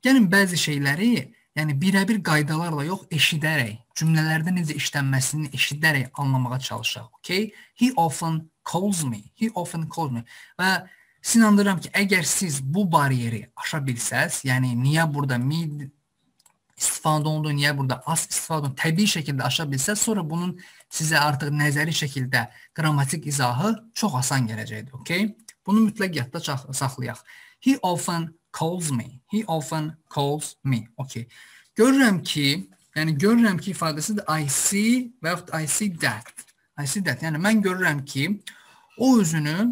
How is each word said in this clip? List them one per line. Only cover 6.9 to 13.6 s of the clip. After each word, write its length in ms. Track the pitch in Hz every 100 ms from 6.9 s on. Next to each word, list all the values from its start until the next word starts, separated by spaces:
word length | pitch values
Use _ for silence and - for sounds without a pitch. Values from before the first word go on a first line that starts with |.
| - 117 _
Okay? 320 | - 180 214 - -
He 160 | _ 247 262
often 500 | 165 - 165 160 160 _
calls 420 | - 175 196 185
me. 180 | 143 110 -
He 160 | _ 220
often 340 | 202 170 165 160
calls 240 | - 156
me. 100 | 120 117 - - -
Və 120 | 185 185 170 _ _ _
sizi 180 | - 226
inandırıram 420 | 220 202 202 180
ki, 100 | - 185
əgər 280 | 196 190 151
siz 320 | - 185 139
bu 240 | 135 165 202
bariyeri 580 | 160 143 131 117 113 -
aşa 240 | -